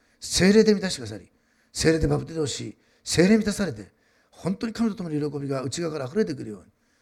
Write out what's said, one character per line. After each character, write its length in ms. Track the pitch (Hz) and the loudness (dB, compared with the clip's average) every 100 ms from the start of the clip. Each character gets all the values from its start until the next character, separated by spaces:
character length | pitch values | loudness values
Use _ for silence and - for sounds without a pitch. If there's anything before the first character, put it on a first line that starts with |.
| _ _ | _ _
聖 320 | - - 185 | -4 2 6
霊 120 | 214 | 6
で 80 | 214 | 6
満 80 | 202 | 4
た 80 | 180 | 0
し 40 | |
て 60 | - | -6
く 40 | |
だ 40 | 110 | -10
さ 100 | 104 | -12
り、 120 | - _ _ _ _ | -16 _ _ _ _
聖 200 | - 156 | 0 2
霊 60 | 165 | 4
で 80 | 147 | 2
バ 120 | 143 | 0
プ 60 | |
テ 80 | 131 | -2
ス 40 | 165 | -4
マ 60 | |
を 20 | 139 | -4
し、 320 | - 117 - _ _ | -4 -10 -14 _ _
聖 220 | - - | -2 4
霊 60 | 180 | 6
に 80 | 220 | 6
満 60 | |
た 80 | 208 | 2
さ 140 | 196 190 | -2 -4
れ 60 | |
て、 200 | 107 98 _ _ _ _ | -6 -14 _ _ _ _
本 260 | - 165 196 | -8 -6 -4
当 100 | 233 | -4
に 60 | |
神 180 | 214 226 | -2 -2
と 60 | 185 | -2
共 140 | 175 | -4
に 100 | 151 | -4
喜 180 | 147 143 | -4 -4
び 100 | 139 | -4
が 140 | 135 | -4
内 180 | 131 - | -4 -4
側 120 | 170 | -6
か 60 | 151 | -6
ら 80 | 127 | -4
溢 100 | 180 | -2
れ 80 | |
て 100 | 185 | -2
く 100 | 135 | -2
る 60 | 113 | -10
よ 100 | 101 | -14
う 40 | |
に、 60 | - _ _ _ | -18 _ _ _